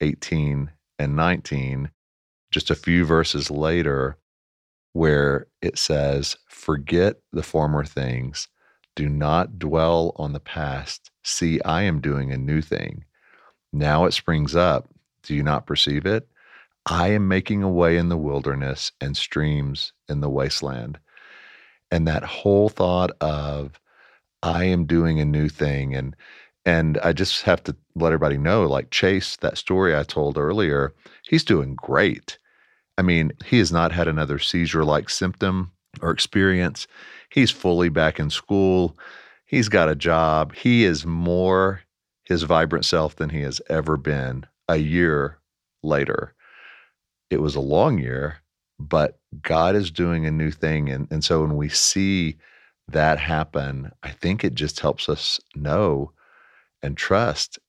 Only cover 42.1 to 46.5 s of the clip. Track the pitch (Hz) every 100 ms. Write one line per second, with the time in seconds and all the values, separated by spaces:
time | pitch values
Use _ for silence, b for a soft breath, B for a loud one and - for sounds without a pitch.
42.1 | _ - - 76 82 82 82 - 85 78
43.1 | - 78 78 71 64 - 80 78 76 69
44.1 | 71 65 64 - _ - 80 76 85 87
45.1 | 73 69 - _ _ _ _ 78 73 69
46.1 | - - _ b